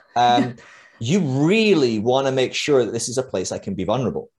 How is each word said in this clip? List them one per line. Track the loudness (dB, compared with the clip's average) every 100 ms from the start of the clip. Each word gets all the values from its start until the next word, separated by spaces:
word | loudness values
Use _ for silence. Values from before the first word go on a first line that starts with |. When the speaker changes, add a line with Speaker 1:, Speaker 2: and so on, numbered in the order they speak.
Speaker 1:
<laughs> | _ 0
Speaker 2:
um, | 2 2 0 -6 -20 -20 -20 -8
you | -2 0
really | 0 0 2 4 4 4 2 0
wanna | 0 0 0
make | 0 -2
sure | -2 2 2
that | 2
this | -4 -6
is | -6
a |
place | -6 -6 -6
I | -8
can | -8 -6
be | -2
vulnerable, | -2 -2 -6 -12